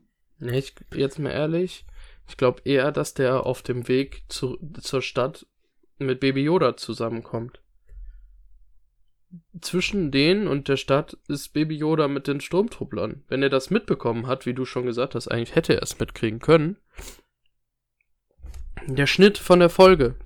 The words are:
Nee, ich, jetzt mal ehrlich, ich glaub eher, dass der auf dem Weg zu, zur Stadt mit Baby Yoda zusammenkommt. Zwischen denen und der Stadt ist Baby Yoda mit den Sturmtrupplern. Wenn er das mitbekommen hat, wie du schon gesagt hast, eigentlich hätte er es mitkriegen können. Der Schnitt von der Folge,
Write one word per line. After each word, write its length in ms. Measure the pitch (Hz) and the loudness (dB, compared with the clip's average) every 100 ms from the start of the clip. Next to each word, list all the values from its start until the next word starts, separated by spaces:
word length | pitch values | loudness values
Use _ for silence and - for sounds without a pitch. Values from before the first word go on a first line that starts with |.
| _ _ _ _ | _ _ _ _
Nee, 200 | 123 127 | -6 -4
ich, 160 | 139 - - | -6 -14 -14
jetzt 260 | 139 135 156 | -4 -4 -4
mal 100 | 139 | -6
ehrlich, 540 | 135 156 165 180 - - - - - - | -4 -2 -2 -4 -8 -20 -20 -20 -20 -20
ich 80 | - | 0
glaub 280 | 127 123 - | 0 0 0
eher, 260 | 139 143 | 2 2
dass 220 | 147 147 | -2 -4
der 320 | - 131 131 - | 0 0 2 0
auf 160 | 127 | -4
dem 260 | - 123 120 | -4 -6 0
Weg 360 | 127 139 - - | 0 0 -8 -14
zu, 300 | - 127 - 151 - | -8 -6 -6 -12 -12
zur 200 | - 135 | -6 -4
Stadt 440 | - - 131 - - _ _ _ _ - | -4 -2 -2 -4 -20 _ _ _ _ -8
mit 220 | 135 131 | -4 0
Baby 240 | 135 135 | 0 2
Yoda 320 | 147 180 131 113 | 2 2 2 0
zusammenkommt. 840 | - 110 113 113 - 113 120 - _ _ _ - - - - - - - - - _ _ _ _ _ 175 _ 170 | -8 -6 -4 -6 -6 -8 -8 -14 _ _ _ -16 -16 -16 -20 -20 -20 -20 -20 -20 _ _ _ _ _ -20 _ -16
Zwischen 500 | - 175 - 208 151 | -6 -4 -2 -2 0
denen 360 | 139 147 202 190 | 2 4 2 0
und 200 | 139 135 | -4 -2
der 100 | 135 | -2
Stadt 400 | - 139 156 - - | 2 0 0 -12 -8
ist 260 | 143 - | -8 -6
Baby 240 | 151 156 151 | -2 -2 -2
Yoda 300 | 156 160 143 | 0 2 2
mit 200 | 139 139 | 0 -4
den 140 | 143 | -4
Sturmtrupplern. 840 | - 175 226 - - 101 107 - - | -2 0 0 -4 -8 -4 -6 -6 -6
Wenn 160 | 131 | 0
er 60 | 139 | 2
das 200 | 135 - | 0 0
mitbekommen 580 | 208 - 156 117 117 123 | -2 0 -2 0 -2 -2
hat, 180 | 135 - | -4 -4
wie 80 | |
du 120 | 123 131 | -4 -4
schon 200 | 131 123 | -4 -4
gesagt 300 | 117 135 120 | -2 -4 -4
hast, 120 | - | -4
eigentlich 260 | 117 117 165 | -4 0 0
hätte 180 | 160 131 | 2 0
er 80 | |
es 160 | - - | 0 -6
mitkriegen 400 | - - 113 113 | -6 -2 -4 -2
können. 380 | - 160 151 202 _ - - - _ _ _ _ _ _ _ _ _ _ _ _ - - - - - | 4 4 4 -4 _ -18 -18 -18 _ _ _ _ _ _ _ _ _ _ _ _ -18 -14 -12 -12 -6
Der 200 | 135 139 | 0 0
Schnitt 300 | - 202 202 | 6 6 6
von 220 | - 175 | 4 8
der 100 | 170 | 8
Folge, 460 | - 185 175 120 - | 8 8 10 4 0